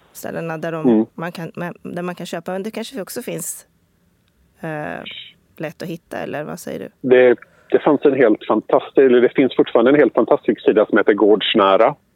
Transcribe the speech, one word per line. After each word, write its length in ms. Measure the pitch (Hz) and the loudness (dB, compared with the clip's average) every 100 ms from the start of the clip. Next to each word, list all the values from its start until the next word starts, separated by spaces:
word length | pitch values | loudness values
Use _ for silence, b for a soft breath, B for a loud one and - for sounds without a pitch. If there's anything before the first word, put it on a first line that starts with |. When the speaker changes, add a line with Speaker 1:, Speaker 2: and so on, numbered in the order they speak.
| _ | _
Speaker 1:
ställena 440 | - - - 165 160 | -16 -12 -10 -8 -8
där 140 | 165 | -8
de, 180 | 165 135 | -4 0
Speaker 2:
Mm. 160 | 110 110 | 0 0
Speaker 1:
man 180 | - 170 | -6 -12
kan, 200 | 175 165 - | -10 -14 -12
med, 200 | 170 - | -12 -12
där 180 | - 175 | -12 -10
man 140 | 180 175 | -10 -10
kan 100 | 170 | -12
köpa. 260 | 170 170 | -12 -10
Men 120 | 185 | -10
det 80 | 202 | -10
kanske 300 | 208 226 262 | -12 -12 -12
också 200 | 175 - | -12 -12
finns, 440 | 233 180 - - - _ _ _ _ _ _ _ _ _ | -10 -10 -10 -14 -18 _ _ _ _ _ _ _ _ _
eh, 420 | 165 151 151 - - - - _ _ - | -12 -10 -10 -12 -14 -18 -20 _ _ -14
lätt 240 | 151 - | -14 -12
att 60 | 175 | -12
hitta, 300 | 170 _ - | -14 _ -12
eller 260 | - 139 | -10 -10
vad 160 | 151 170 | -10 -12
säger 200 | - - | -12 -12
du? 300 | - - 131 | -12 -10 2
Speaker 2:
Det, 280 | 127 127 117 - _ _ | 4 4 2 -4 _ _
det 80 | - | -2
fanns 260 | - 139 147 | 0 0 2
en 100 | 131 | 2
helt 300 | 117 107 - | 2 2 -2
fantastisk, 500 | 113 - 131 - - | -4 0 0 0 2
eller 240 | 135 123 | 4 4
det 80 | 120 - | 4 2
finns 200 | 131 - | 0 0
fortfarande 360 | 143 123 120 | 0 2 4
en 60 | 147 | 4
helt 140 | 120 | 4
fantastisk 480 | - - 147 - 160 - | 2 0 0 0 0 2
sida 200 | 107 104 | 2 4
som 120 | 104 | 2
heter 160 | 98 | 2
Gårdsnära, 840 | 104 104 104 - 113 98 98 120 156 _ | 4 4 4 2 2 4 4 4 0 _